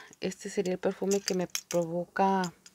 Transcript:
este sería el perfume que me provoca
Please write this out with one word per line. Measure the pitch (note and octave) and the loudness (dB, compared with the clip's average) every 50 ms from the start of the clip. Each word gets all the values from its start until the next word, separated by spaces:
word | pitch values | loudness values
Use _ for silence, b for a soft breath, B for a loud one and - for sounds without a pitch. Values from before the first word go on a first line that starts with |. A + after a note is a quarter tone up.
| B - - - | B -16 -10 -6
este | - F#3+ F#3 - - G3+ | -6 -6 -6 -6 -10 -6
sería | - - F#3 F3+ F#3 | -4 -2 -2 0 -2
el | F#3 | 0
perfume | - F#3+ G3 - G3 F#3+ G3 G3+ | 0 -2 -2 0 0 2 2 2
que | G3+ - G3 | 2 0 0
me | F#3 F3 F3 - - - - | 0 0 -2 -4 -8 -6 -2
provoca | - F3 E3+ D#3+ E3 F3 F3 - - - F#3+ G3 G3 F#3+ F#3 F3 - - - - - | 0 0 0 0 -2 -4 -4 -2 0 2 4 4 4 2 0 -2 -6 -10 -20 -20 -20